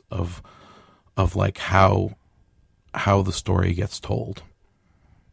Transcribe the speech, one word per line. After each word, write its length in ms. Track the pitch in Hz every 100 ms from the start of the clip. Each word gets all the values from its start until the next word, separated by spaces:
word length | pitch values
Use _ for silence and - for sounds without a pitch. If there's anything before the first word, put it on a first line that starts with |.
| _
of, 320 | 98 87 87 - - - - _ _ _ -
of, 180 | 92 98
like, 220 | 98 -
how, 580 | - 95 95 98 95 - _ _ _ _ _ _ _
how 280 | - - 98
the 120 | 95
story 400 | - - 92 90
gets 260 | 87 92 -
told. 440 | - 110 113 98 - _ _ _ _ _ _ _ _